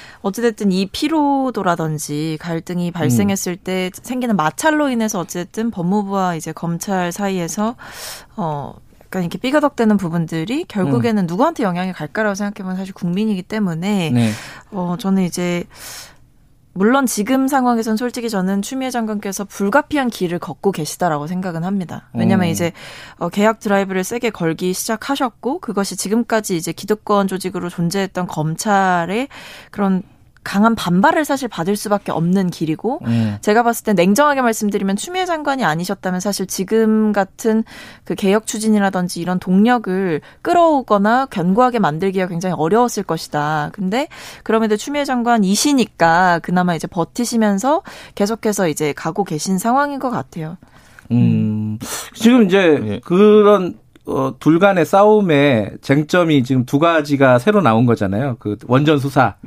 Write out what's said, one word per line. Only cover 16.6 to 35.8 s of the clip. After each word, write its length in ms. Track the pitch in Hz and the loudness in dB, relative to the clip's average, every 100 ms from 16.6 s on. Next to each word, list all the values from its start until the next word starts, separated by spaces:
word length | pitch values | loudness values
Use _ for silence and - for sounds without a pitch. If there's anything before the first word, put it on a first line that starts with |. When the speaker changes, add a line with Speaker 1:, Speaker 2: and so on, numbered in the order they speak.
| _ | _
Speaker 1:
물론 300 | 180 208 269 | 0 2 4
지금 420 | 262 - 202 262 269 | 2 -2 0 0 2
상황에선 500 | 277 247 233 220 220 | 2 2 0 0 -2
솔직히 320 | 247 240 233 | -2 -4 -4
저는 320 | 208 180 196 | -2 -2 -2
추미애 260 | 196 262 262 | -4 -6 -4
장관께서 560 | 247 220 208 202 190 | -4 -4 -4 -6 -8
불가피한 640 | 196 - 196 277 294 294 247 | -10 -4 0 2 0 -2 -2
길을 300 | - 180 175 | -2 -4 -4
걷고 340 | - 170 196 | -6 -4 -2
계시다라고 540 | 185 151 - 180 151 147 | -2 -6 -2 -2 -2 -4
생각은 380 | 180 190 165 | -6 -6 -4
합니다. 440 | 170 202 170 - - | -4 -4 -4 -10 -10
왜냐하면 340 | 117 113 190 175 | -2 2 2 2
Speaker 2:
음. 20 | |
Speaker 1:
이제, 220 | - 170 - - - - - | 0 -2 -4 -16 -18 -20 -8
어, 100 | 170 | -4
개혁 320 | 196 214 220 | 2 2 2
드라이브를 420 | 220 196 196 190 | 0 0 0 -2
세게 260 | 185 233 233 | -4 -2 -4
걸기 420 | - 165 160 180 | -2 -2 -2 -2
시작하셨고 840 | 185 - 220 - 277 254 - 233 330 | -4 -4 -6 -4 -2 -2 -4 -6 -4
그것이 380 | - 196 196 185 | -4 -4 -4 -4
지금까지 580 | 185 226 233 226 214 175 | -2 0 0 -2 0 -4
이제 160 | 170 | -4
기득권 560 | 160 196 214 - 208 196 | -8 -4 -4 2 2 2
조직으로 400 | 185 185 214 226 | -2 -4 -6 -6
존재했던 580 | - 170 196 190 - 180 | -2 -2 -2 -4 -4 -6
검찰의 1040 | - 151 160 220 202 190 180 170 208 269 - - - - | -2 -4 -2 0 2 2 2 0 -4 -6 -10 -20 -20 -16
그런 320 | - 196 185 - _ _ _ | -2 0 0 -2 _ _ _
강한 300 | - 196 220 | -6 2 2
반발을 500 | 226 - 175 277 339 | 2 0 2 4 2
사실 220 | 294 277 240 | 0 -2 -4
받을 300 | - 165 208 | -4 -2 -2
수밖에 340 | 214 202 - | -2 -2 -2
없는 400 | 151 170 190 185 | -2 0 2 0
길이고 480 | 160 156 151 214 302 117 | -2 -4 -2 -4 -4 -2
Speaker 2:
음. 300 | 117 110 104 | 0 0 -2
Speaker 1:
제가 200 | - 214 | 2 2
봤을 220 | 240 226 | 2 0
때 80 | - | 0
냉정하게 500 | 196 180 208 294 269 | 2 4 4 4 4
말씀드리면 540 | 247 226 208 202 196 196 | 0 0 -2 -2 -2 -4
추미애 280 | - 370 | -4 -4
장관이 380 | 359 320 294 269 | -2 -2 -2 0
아니셨다면 540 | 190 156 | 0 -2